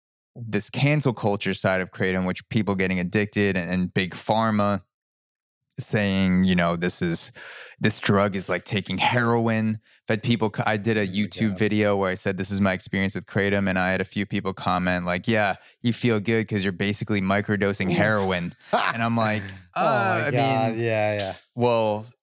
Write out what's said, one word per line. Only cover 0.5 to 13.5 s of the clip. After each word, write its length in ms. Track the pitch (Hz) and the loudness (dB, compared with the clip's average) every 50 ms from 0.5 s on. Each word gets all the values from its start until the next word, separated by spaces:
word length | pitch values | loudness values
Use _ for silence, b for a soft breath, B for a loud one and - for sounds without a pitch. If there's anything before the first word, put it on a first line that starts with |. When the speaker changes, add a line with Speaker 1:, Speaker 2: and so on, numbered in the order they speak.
| 104 104 - - | -4 -4 -4 -4
Speaker 1:
cancel 440 | - - 139 143 151 151 - 135 107 | -2 0 2 2 2 2 2 0 -2
culture 420 | - - 104 101 98 - 95 92 | 0 -2 -2 -2 0 -2 -4 -2
side 260 | - - 98 95 92 | 0 0 0 2 0
of 80 | 92 - | -2 -4
kratom, 360 | - - 101 92 92 92 92 | -4 -2 -2 0 0 0 0
which 200 | 92 90 - - _ | -2 -4 -6 -8 _
people 260 | - 110 95 101 98 | -2 0 0 0 0
getting 240 | 92 95 92 92 90 | 0 0 0 0 -2
addicted 580 | 87 87 107 107 104 104 - 104 101 98 92 | -2 0 0 0 0 0 0 2 2 2 2
and, 100 | 92 85 85 | 0 -2 0
and 220 | 90 92 90 90 - | 0 0 -2 0 -2
big 200 | 101 92 85 - | -2 -2 -2 -6
pharma 720 | - - - 107 110 113 113 107 104 101 101 101 92 - _ _ _ _ _ _ _ _ _ _ _ _ _ _ _ _ _ _ - | -6 -2 0 0 2 2 2 2 2 2 2 0 -2 -4 _ _ _ _ _ _ _ _ _ _ _ _ _ _ _ _ _ _ -12
saying, 640 | - - - 107 104 98 95 95 95 92 92 92 95 | -6 -2 0 0 2 2 2 2 2 4 4 4 4
you 100 | 92 90 | 4 4
know, 220 | 87 85 85 85 | 2 2 0 0
"This 260 | 85 87 90 - - | 0 -2 -2 -2 -2
is, 300 | 90 85 82 - - - B B B B B B B B B B | -2 -2 -2 -4 -6 -10 B B B B B B B B B B
this 200 | - 110 - - | 0 0 0 0
drug 360 | - - 101 98 101 104 92 | 2 2 4 4 2 2 0
is 120 | 95 87 | -4 -4
like 160 | - 90 87 - | -2 -4 -4 -4
taking 360 | - - 98 - - 95 95 | -4 -4 -4 -4 -4 -4 -2
heroin." 800 | - - 123 123 117 117 117 117 113 117 113 110 110 110 107 107 b b b b b - | 0 0 2 2 2 2 2 2 2 2 0 2 0 0 -2 -4 b b b b b -4
That 120 | 113 107 | -2 -2
people, 300 | - 117 120 - 113 104 - | 0 0 2 2 2 0 0
c-, 80 | - - | -2 -2
I 100 | 107 110 | 0 -2
did 220 | 104 98 113 107 | 0 0 0 0
a 40 | 110 104 | 0 0
Speaker 2:
Oh 20 | |
my 60 | 92 | 0
Speaker 1:
YouTube 380 | 90 104 104 90 - - 113 107 | -2 -2 -4 -4 -2 -2 0 0
Speaker 2:
God. 60 | 95 90 | 2 0
Speaker 1:
video 360 | 107 101 107 107 104 104 101 | 0 2 2 2 2 2 2
where 160 | 98 98 92 | 2 2 0
I 40 | 92 | -2
said, 220 | 92 - 101 95 | -2 -4 -4 -2
"This 140 | 90 95 101 | -2 -4 -2
is 80 | 101 98 | 0 2
my 140 | 101 95 92 | 2 2 2
experience 420 | 92 - - - 98 98 98 - | -2 -4 -4 -2 -2 -2 -2 -2
with 100 | 90 - | -6 -8
kratom," 420 | - - 107 98 101 | -4 -2 0 0 2